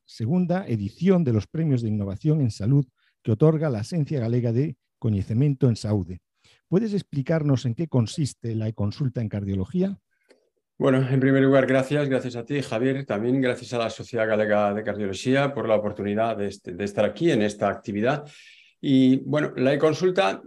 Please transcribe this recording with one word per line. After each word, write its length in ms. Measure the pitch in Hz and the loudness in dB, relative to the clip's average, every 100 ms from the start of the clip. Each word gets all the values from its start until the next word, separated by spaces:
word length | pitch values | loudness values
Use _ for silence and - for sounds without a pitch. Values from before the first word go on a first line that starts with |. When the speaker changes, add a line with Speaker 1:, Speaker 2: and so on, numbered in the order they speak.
| _ | _
Speaker 1:
segunda 600 | - 110 180 175 180 190 | -8 -2 0 0 -2 -2
edición 560 | 113 196 - 180 180 | -4 -4 0 2 4
de 100 | 143 | 4
los 120 | 110 - | 0 -2
Premios 380 | 156 160 127 | -2 0 0
de 60 | 113 | 0
Innovación 520 | 107 98 95 156 156 | -4 -4 -2 0 2
en 80 | 123 | 0
Salud 380 | - 101 143 139 _ _ _ | 0 2 2 0 _ _ _
que 120 | - | -2
otorga 360 | 107 156 160 156 | 4 4 4 0
la 120 | 110 | -2
Agencia 380 | 113 175 139 147 | -4 -4 -2 -2
Galega 320 | 113 120 117 | 0 0 2
de 240 | 113 156 135 _ _ | 0 -2 -6 _ _
Coñecemento 720 | 113 101 - 113 147 135 127 | -2 0 0 0 0 2 2
en 60 | 110 | 2
Saúde. 460 | 107 107 85 90 _ _ _ _ _ | 0 -2 -2 -10 _ _ _ _ _
¿Puedes 260 | 175 226 | 0 0
explicarnos 720 | 202 - 143 131 160 147 131 127 | -2 -4 -4 -2 0 2 0 0
en 80 | |
qué 140 | 113 165 | -4 -2
consiste 680 | 127 110 - 135 - 117 | 0 0 -2 -6 -6 -6
la 140 | 110 110 | -4 -4
e-consulta 540 | 107 104 - 139 127 | -4 -6 -4 -6 -4
en 60 | 107 | -6
cardiología? 720 | 101 101 98 95 180 190 196 _ _ _ _ _ _ _ - | -6 -4 -4 -4 -2 -4 -6 _ _ _ _ _ _ _ -2
Speaker 2:
Bueno, 300 | 139 131 131 | 0 2 2
en 100 | 135 | 2
primer 220 | 131 135 | 4 4
lugar, 240 | 135 135 127 | 6 4 4
gracias, 420 | 131 131 147 143 | 2 2 -2 0
gracias 280 | 127 123 117 | -2 -4 -8
a 100 | 117 | -6
ti, 160 | 147 | -6
Javier, 440 | 127 113 131 135 135 | -4 -2 0 -2 -4
también 360 | 104 120 135 | -4 0 0
gracias 320 | 127 120 113 | 0 -2 -6
a 60 | 123 | -4
la 100 | 113 | -4
Sociedad 380 | - 104 117 110 | -6 -6 -2 0
Galega 460 | 107 104 104 104 104 | 2 2 2 2 0
de 80 | |
Cardiología 680 | 104 101 101 95 127 135 139 | -4 -4 -6 -4 0 2 0
por 160 | 135 110 | -2 0
la 80 | 107 | 0
oportunidad 640 | 104 101 101 104 113 104 | 0 -4 -2 0 0 -2
de, 80 | 101 | -6
este, 280 | 95 - | -8 -12
de 120 | 87 101 | -6 -4
estar 200 | 107 101 | 0 -2
aquí 260 | - 165 | 0 0
en 100 | 127 | 2
esta 280 | 104 101 101 | 0 0 -2
actividad. 540 | - - 101 117 147 - - - - _ _ | -2 -6 -2 0 -2 -6 -20 -20 -20 _ _
Y, 380 | 147 131 131 135 | 2 4 6 4
bueno, 340 | 135 151 143 - | 0 -2 -2 0
la 160 | 127 | 0
e-consulta 680 | 143 156 151 185 180 185 196 | 4 2 2 2 2 0 -2